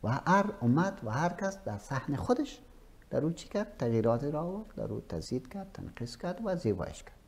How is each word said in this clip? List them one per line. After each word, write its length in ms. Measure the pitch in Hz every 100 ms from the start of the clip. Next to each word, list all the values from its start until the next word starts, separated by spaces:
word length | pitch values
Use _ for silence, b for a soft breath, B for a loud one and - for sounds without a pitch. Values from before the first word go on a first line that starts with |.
و 60 | 107
هر 420 | 127 - 190 202 208
امت 420 | 120 131 190 196
و 60 | 110
هر 200 | 117 170
کس 280 | - 196 196 -
در 120 | 101
صحن 380 | - 139 - 143
خودش 460 | 92 254 285 - - - - - -
در 160 | 127 147
او 60 |
چی 180 | 170 -
کرد؟ 280 | 202 214 -
تغییرات 460 | 120 113 110 117
را 180 | 143 151
آورد، 340 | 170 196 220 -
در 80 |
او 180 | 107 107 -
تزیید 400 | 82 - 127 -
کرد، 220 | 202 196
تنقیص 440 | - 92 - 120 -
کرد 240 | 175 190 226
و 100 | 180
زیبایش 480 | 117 92 - -
کرد. 120 | - -